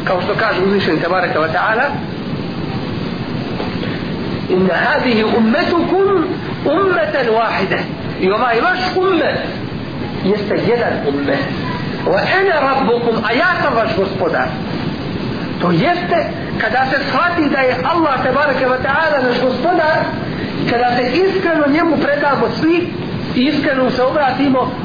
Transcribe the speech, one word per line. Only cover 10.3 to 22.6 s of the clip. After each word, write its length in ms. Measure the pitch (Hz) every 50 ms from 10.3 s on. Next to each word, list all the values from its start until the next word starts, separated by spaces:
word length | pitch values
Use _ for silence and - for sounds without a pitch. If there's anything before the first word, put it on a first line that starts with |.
| 208 208 - - 190
jedan 380 | 160 156 185 240 240 220 175 - - - 143
ummet. 300 | 139 143 143 143 139 143 - - - - - - - - - - - - -
Wa 140 | - 277 - - - 339 370
ana 200 | 392 392 330 302
rabbukum, 560 | 277 269 262 269 - 208 240 233 240 233 226 226 214 214
a 40 |
ja 300 | 233 269 339 370 339 349
sam 120 | 330 294 247
vaš 220 | 226 214 175 -
gospodar. 520 | 185 190 - - - 185 160 156 127 - - - - - - - - - - - - - - - - - - - - - - - -
To 100 | 175 175
jeste, 560 | 170 160 226 339 349 349 349 - 339 330 - - - - - - - -
kada 260 | - 214 226 262 262 262
se 60 | 285 269 269 -
shvati 420 | - 269 339 349 349 339 302 269
da 80 | 302 269
je 180 | 262 254 247 254 247
Allah 380 | 294 330 349 320 294 269 240
Tebareke 440 | - 262 254 277 302 294 254 254 262
wa 120 | 247 247 254 254
Ta'ala 440 | 269 277 302 330 311 302 269 254 247
naš 120 | 240 247
gospodar, 540 | 254 254 - - 302 339 359 330 311 302 320 - - - - - - - - - - - - - - -
kada 260 | 240 233 247 247 240
se 60 | 254
iskreno 640 | 254 254 - 330 381 381 370 370 349 339 320 311 285 277
njemu 240 | 277 320 330 330 285
predamo 500 | - - - - 285 294 285 262 233 233 208 185 -